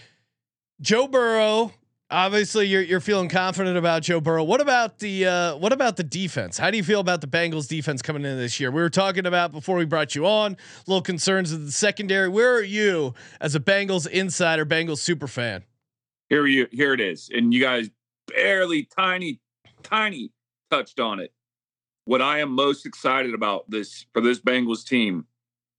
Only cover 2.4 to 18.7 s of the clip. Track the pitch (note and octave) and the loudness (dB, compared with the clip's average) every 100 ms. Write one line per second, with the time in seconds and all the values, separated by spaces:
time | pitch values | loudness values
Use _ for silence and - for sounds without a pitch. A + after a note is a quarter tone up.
2.4 | G#3 G#3+ G3+ F#3+ F3+ F3+ - G3+ F3 F3+ | 0 0 2 2 2 0 0 0 2 0
3.4 | F#3 F3+ F#3+ F3+ E3+ E3 D#3 E3+ D#3 E3 | 0 0 0 0 2 2 2 0 2 2
4.4 | D#3+ B3 D4 B3 A3+ - G#3 F#3+ F#3 F3+ | 2 2 4 2 0 -4 -6 0 2 2
5.4 | F3 D3 G3 C4 B3+ F#3 D#3+ D3 F#3 - | 0 -2 0 2 0 -2 -4 -4 -4 -4
6.4 | F#2 - E3+ A3 E3 G#3 F#3 F3 D3 E3 | -6 -2 -2 0 0 0 2 -2 -2 -2
7.4 | E3+ D#3 C3+ D#3+ D3+ C3+ - D3+ C#3+ C3 | 0 -2 -4 -4 -4 -4 -6 -6 -4 -4
8.4 | A#2+ - C3 C#3+ E3+ F3+ G3 F#3 F3+ F3 | -4 -4 -2 0 0 2 0 0 0 0
9.4 | F3 D3+ E3 F3+ D#3+ D#3 D3+ C#3+ E3+ G#3+ | 0 -4 -2 -2 0 0 -2 0 2 2
10.4 | G#3 F#3+ - - - F#3+ F3+ F3 - F#3+ | 0 -4 -14 -16 -2 0 0 -2 0 0
11.4 | F3+ D#3+ D3 - G#3 G3 G3+ G3 F#3+ G3 | 0 -4 -6 -2 -2 -2 -2 0 2 2
12.4 | B3 A#3+ G3+ G#3 G#3 F3 C#3 A#2+ - - | 2 2 0 0 2 2 -2 -6 -16 -8
13.4 | D#3+ D3 C3+ G3 G3 F#3+ D3 F3+ F#3+ - | -4 0 2 2 2 -2 -2 -2 -2 0
14.4 | E3+ D#3+ D3+ D#3+ E3 D3 - F3+ C#3 B2+ | 0 2 0 0 -2 -4 -2 -4 -4 -6
15.4 | A#2+ F#2+ - _ _ _ _ _ _ C#3+ | -6 -6 -12 _ _ _ _ _ _ 2
16.4 | C#3+ C3+ B2 - C#3+ C3 G2+ D#2+ - A#2 | 4 2 0 0 0 2 -2 -4 -6 0
17.4 | A#2 B2 C3 B2 A2 - _ _ - - | 2 4 2 0 -4 -10 _ _ -6 0
18.4 | F#3 G3 F3+ | 2 2 2